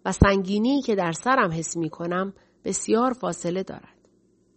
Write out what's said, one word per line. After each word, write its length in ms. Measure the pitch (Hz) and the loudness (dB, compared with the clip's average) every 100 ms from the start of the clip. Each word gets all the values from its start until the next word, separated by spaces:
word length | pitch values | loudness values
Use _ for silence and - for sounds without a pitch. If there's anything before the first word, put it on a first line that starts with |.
| - | 0
و 60 | |
سنگینی 680 | 185 196 196 185 202 233 277 | 6 6 6 0 0 2 0
که 140 | 254 196 | 0 0
در 160 | 175 | -2
سرم 400 | 165 247 262 196 | -2 0 2 2
حس 260 | 160 160 170 | -2 -6 -4
می‌کنم 560 | 156 - 170 180 196 - _ _ | -6 -6 -4 -4 -4 -8 _ _
بسیار 500 | 175 190 - 220 254 | -8 -6 0 2 2
فاصله 500 | 247 180 170 175 180 | -2 -6 -4 -4 -6
دارد. 340 | 190 - - _ _ _ _ _ _ | -8 -12 -20 _ _ _ _ _ _